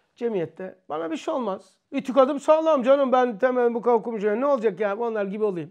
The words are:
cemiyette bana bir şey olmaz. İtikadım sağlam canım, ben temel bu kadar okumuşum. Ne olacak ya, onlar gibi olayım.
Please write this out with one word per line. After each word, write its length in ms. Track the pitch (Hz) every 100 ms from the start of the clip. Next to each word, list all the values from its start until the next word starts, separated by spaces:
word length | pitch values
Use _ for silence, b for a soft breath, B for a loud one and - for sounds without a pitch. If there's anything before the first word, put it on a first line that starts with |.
| _ _
cemiyette 580 | 233 202 160 - 185 - _
bana 220 | 320 330
bir 60 | 311
şey 180 | -
olmaz. 440 | 311 220 196 - _ _
İtikadım 480 | 277 - 254 262 285
sağlam 420 | - 311 320 294
canım, 300 | 240 277 262
ben 260 | 254 247 196
temel 360 | 254 254 240
bu 80 | 233
kadar 120 | 214
okumuşum. 460 | 233 220 226 208 214
Ne 60 | 285
olacak 340 | 277 214 180
ya, 160 | 208 208
onlar 280 | 240 220
gibi 200 | 196 208
olayım. 260 | 214 175 151